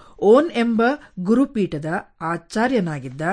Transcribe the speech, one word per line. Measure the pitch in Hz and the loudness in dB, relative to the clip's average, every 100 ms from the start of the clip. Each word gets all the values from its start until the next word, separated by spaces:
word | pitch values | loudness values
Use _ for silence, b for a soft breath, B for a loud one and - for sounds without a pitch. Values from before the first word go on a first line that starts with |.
| b b | b b
ಓನ್ | 196 240 330 | 4 6 4
ಎಂಬ | 226 233 220 233 294 B - | 0 -2 2 0 0 B -8
ಗುರುಪೀಠದ | 180 233 277 220 180 151 156 175 - - | 0 2 2 0 -4 -4 -6 -6 -8 -10
ಆಚಾರ್ಯನಾಗಿದ್ದ | 165 170 - 214 240 254 170 147 131 131 156 | -8 -8 -6 -2 0 0 -2 -6 -10 -8 -6